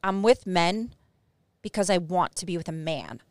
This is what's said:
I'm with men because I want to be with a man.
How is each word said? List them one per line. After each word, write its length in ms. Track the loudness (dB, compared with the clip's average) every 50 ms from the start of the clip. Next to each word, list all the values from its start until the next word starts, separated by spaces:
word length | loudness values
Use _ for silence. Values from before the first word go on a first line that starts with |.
| -4
I'm 180 | -2 -2 2
with 240 | 4 4 4 4 2
men 480 | 0 2 2 2 2 2 0 -4 -6 -10 _ _ _ _ _ _ _ _ _ _ _ _ _ -12
because 260 | -6 -2 0 2 2
I 80 | 2
want 380 | 2 2 0 0 0 0 0 -2
to 100 | -6 -8
be 120 | -6 -6
with 100 | -6 -6 -6
a 40 | -8
man. 480 | -6 -4 -4 -4 -6 -6 -10 -14 -16 -18 _